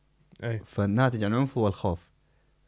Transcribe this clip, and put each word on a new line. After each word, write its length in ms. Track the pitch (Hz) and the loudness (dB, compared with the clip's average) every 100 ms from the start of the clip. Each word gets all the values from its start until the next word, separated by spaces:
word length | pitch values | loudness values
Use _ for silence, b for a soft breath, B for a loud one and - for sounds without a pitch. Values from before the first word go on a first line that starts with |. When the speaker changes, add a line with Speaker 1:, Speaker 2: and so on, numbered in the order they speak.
| _ _ _ - | _ _ _ -10
Speaker 1:
أي. 180 | 117 110 - | -6 -6 -6
Speaker 2:
فالناتج 580 | - 101 104 131 120 | -2 0 2 2 2
عن 100 | 104 | 0
عنف 240 | 113 135 131 | 0 0 0
هو 100 | 104 | 0
الخوف. 420 | 95 98 85 - _ _ _ _ _ | 0 -2 -4 -8 _ _ _ _ _